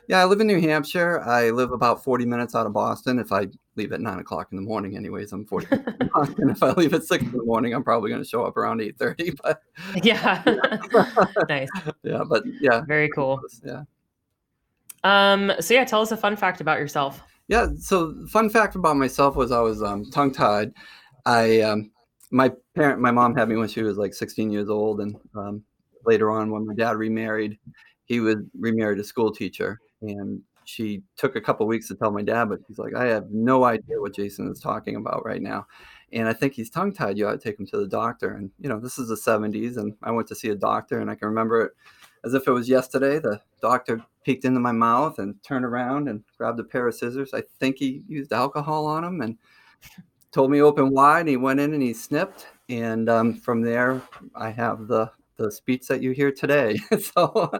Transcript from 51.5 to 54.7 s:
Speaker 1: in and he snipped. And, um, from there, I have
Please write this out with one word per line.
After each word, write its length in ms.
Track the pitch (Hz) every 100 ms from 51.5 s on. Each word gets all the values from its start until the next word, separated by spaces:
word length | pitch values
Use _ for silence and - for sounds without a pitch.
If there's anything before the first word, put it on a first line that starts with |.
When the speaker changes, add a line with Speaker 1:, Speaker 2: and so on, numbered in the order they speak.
| 135
Speaker 1:
in 120 | 147
and 100 | 156
he 100 | 127
snipped. 520 | 113 - 147 190 - - _ -
And, 400 | 120 113 113 113
um, 260 | 113 117
from 280 | 113 - 117
there, 400 | 117 117 123 131 - - -
I 160 | - 110
have 380 | 113 117